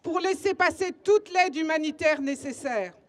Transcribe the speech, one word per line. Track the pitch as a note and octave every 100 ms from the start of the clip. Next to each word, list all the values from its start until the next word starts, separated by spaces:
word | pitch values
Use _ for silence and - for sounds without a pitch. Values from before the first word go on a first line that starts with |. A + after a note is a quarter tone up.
pour | - E4+
laisser | F#4 F#4 G4
passer | F#4+ F4+ D#4+ F4+ -
toute | - G#4 G#4
l'aide | F4+ F#4
humanitaire | C#4 D#4+ D#4+ D#4 D4+ D#4 D4
nécessaire. | C#4 C#4 C#4+ B3 C#4 A3+ F3+ -